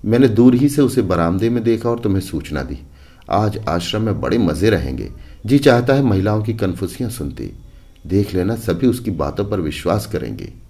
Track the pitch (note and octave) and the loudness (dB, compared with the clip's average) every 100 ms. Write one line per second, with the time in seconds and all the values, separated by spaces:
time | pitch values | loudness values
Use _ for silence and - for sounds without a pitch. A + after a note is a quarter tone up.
0 | G2+ A#2 C3+ G#2+ B2+ B2 C#3+ D3 C3+ - | 0 4 4 8 6 6 2 2 2 2
1 | G2 F2 E2 F#2+ A2+ A#2+ A2 A2 A#2 A#2 | 0 2 2 0 0 0 0 0 0 -2
2 | A2 G2 - D#2 - D2 C2 B1+ - - | 0 -2 -2 -8 -6 -8 -6 -10 -14 -20
3 | - - - G2 G#2+ G#2+ G#2+ E2+ E2+ A2 | -20 -20 -2 0 0 -2 -4 -4 -2 -2
4 | A2 F#2 - A2 F2+ D2+ G#2 F#2+ C#2 C2 | -2 -2 0 0 0 2 2 2 -2 -6
5 | - - - - G#2 C#3 C#3 A#2+ B2 C#3 | -8 -12 -20 -12 2 4 6 4 4 2
6 | C3+ G2 G2+ G#2+ G#2+ A2 F#2+ F2 F#2 - | 2 2 2 0 -2 -2 -4 -4 -6 -6
7 | A#2+ - D2 C2+ A1 - - - - - | -8 -6 -8 -8 -12 -12 -20 -20 -20 -20
8 | - F#2+ G2+ F#2 F#2 A2+ - E2+ B2+ A#2 | -2 0 0 0 -2 -2 -2 2 2 2
9 | - E2 C#2+ - G2+ G#2 D#2 - F2 G#2 | -4 -4 -4 -2 -4 -2 -4 -4 -2 -2
10 | - - A#1 G#1 - - | -2 -6 -6 -10 -12 -16